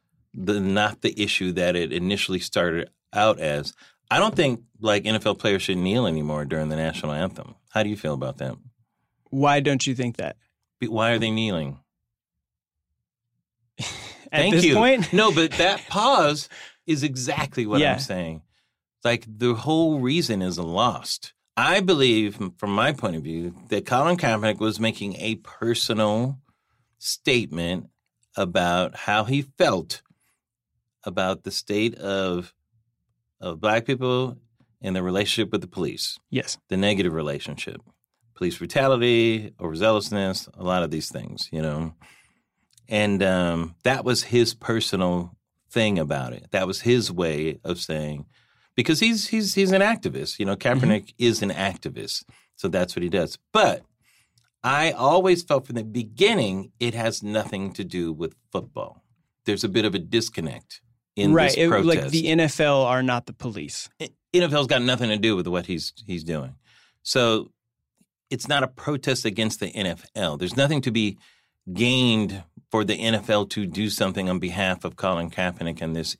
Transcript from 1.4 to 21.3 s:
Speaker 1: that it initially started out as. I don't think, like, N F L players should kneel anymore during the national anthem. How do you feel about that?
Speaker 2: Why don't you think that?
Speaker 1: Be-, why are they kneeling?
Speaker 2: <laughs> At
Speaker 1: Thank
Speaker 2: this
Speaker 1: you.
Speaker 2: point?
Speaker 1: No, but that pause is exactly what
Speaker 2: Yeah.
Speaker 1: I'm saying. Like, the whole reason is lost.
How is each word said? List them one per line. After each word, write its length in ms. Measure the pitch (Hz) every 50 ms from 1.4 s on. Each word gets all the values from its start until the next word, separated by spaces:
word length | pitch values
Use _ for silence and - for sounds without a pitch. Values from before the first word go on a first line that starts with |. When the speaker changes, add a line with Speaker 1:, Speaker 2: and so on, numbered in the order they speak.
| 95 90
Speaker 1:
that 240 | 85 90 87 90 87
it 180 | 87 85 78 65
initially 460 | 87 90 95 101 98 - - 92 87
started 500 | - - - 101 87 87 82 85 76 - _ _ _ _ -
out 260 | 104 107 110 104 76
as. 340 | 80 76 73 73 71 - - _ - _ _ _ _ _
I 60 | 120
don't 180 | 156 202 220 -
think, 260 | - 160 135 120 - - _ _ _
like, 240 | 107 107 104 104 95
N 80 | 107 110
F 120 | 107 -
L 80 | 107 98
players 260 | - - 110 101 92
should 160 | - - 95
kneel 300 | 90 90 92 107 123 120
anymore 360 | 92 80 78 73 73 76 76 76
during 260 | 69 80 78 78 78
the 60 | 76
national 360 | 78 80 80 76 - - 76 73
anthem. 400 | 76 90 92 82 - - - - _ _ _
How 140 | - 110 107
do 60 | 104
you 60 | 104
feel 200 | - - 76 73
about 240 | 67 67 65 67 67
that? 160 | 71 64 - - _ - _ _ _ _ _ _ _ _ _ _ _ _
Speaker 2:
Why 300 | - 135 143 143 143 147
don't 260 | 139 147 139 127 -
you 80 | 139 127
think 240 | 123 123 120 110
that? 200 | - 90 76 - - _ _ _ _ _ _ _ _
Speaker 1:
Be-, 80 | 127
why 240 | 110 110 107 110 117
are 80 | 120 110
they 100 | 113 110
kneeling? 480 | 110 110 113 107 92 82 76 69 69 - _ _ _ _ _ _ _ _ _ _ _ _ _ _ _ _ _ _ _ _ _ _ _ _ _ _ _ _ _ _ _ _ _ _ _ _ _ _ _
Speaker 2:
<laughs> 20 | - - - - - - - - - - -
At 100 | - 151
Speaker 1:
Thank 140 | 151 202 -
Speaker 2:
this 100 | 180 170
Speaker 1:
you. 100 | 160 135
Speaker 2:
point? 360 | 214 233 254 269 240 170 - 175
Speaker 1:
No, 180 | 190 220 214
but 200 | 156 160 165 156 -
that 280 | - 170 190 190 - -
pause 600 | - - 196 220 262 277 202 160 147 151 147 - - - - - - - _ _
is 180 | 165 156 139 143
exactly 640 | 147 131 127 123 139 139 151 143 139 - 131 117
what 160 | 104 107 143
Speaker 2:
Yeah. 120 | 147 139 123
Speaker 1:
I'm 60 | 113
saying. 420 | 139 - 98 90 87 80 80 80 - _ _ _ _ _ _ _ _ _ _ _ -
Like, 220 | 120 120 117 -
the 260 | 110 110 107 120 123 117
whole 460 | 113 110 143 160 160 165 160 156 139
reason 420 | 123 127 151 175 165 - 110 95
is 180 | 92 92 87 87
lost. 720 | 85 82 85 98 117 120 95 64 - - - - - -